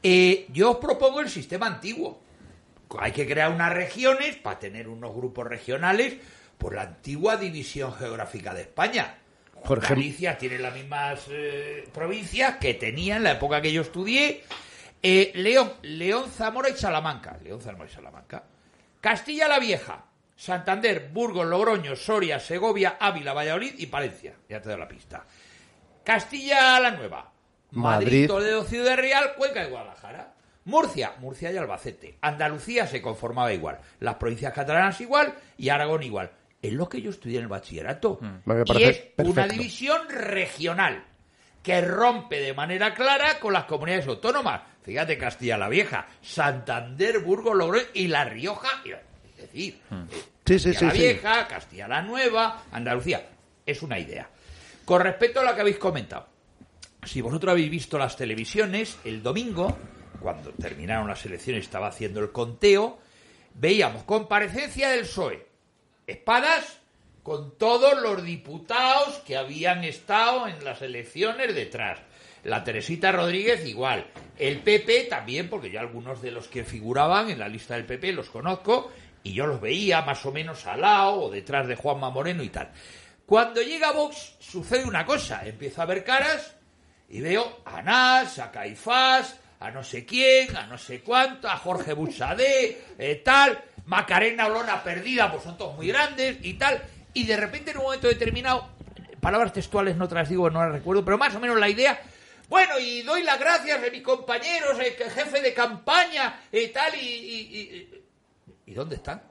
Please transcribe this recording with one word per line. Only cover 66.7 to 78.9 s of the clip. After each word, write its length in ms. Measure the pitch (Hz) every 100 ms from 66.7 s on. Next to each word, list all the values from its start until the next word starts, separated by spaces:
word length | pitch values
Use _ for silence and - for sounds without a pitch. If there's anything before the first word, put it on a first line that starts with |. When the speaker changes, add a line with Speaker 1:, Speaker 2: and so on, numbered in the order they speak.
| - _ _ _ _
Speaker 1:
con 360 | - 147 143 -
todos 440 | 214 240 269 277
los 220 | 226 190
diputados 920 | 170 170 143 165 170 233 254 277 285 254 -
que 100 | 135
habían 480 | 131 151 170 180
estado 640 | 165 - - 208 226 254 226
en 160 | 160
las 180 | 139 120
elecciones 720 | 135 120 113 156 214 226 254
detrás. 460 | 170 101 - 104 85 - - - - -
La 180 | 110
Teresita 480 | - 110 101 165 190
Rodríguez 540 | 185 175 180 214 233 156
igual. 420 | 110 131 - - - - -
El 220 | 139 143
P 200 | 208 208
P 240 | 214 233 247
también, 400 | 139 110 139 175
porque 200 | 208 110
yo 120 | 101
algunos 400 | 117 117 123 127
de 100 | 123
los 160 | 117 -
que 160 | 123
figuraban 640 | 113 117 110 131 151 190 220
en 100 | 143
la 100 | 104
lista 240 | 107 -
del 100 | 120 110
P 120 | 127
P 160 | 175
los 160 | 175 -
conozco 600 | - 170 185 208 247 -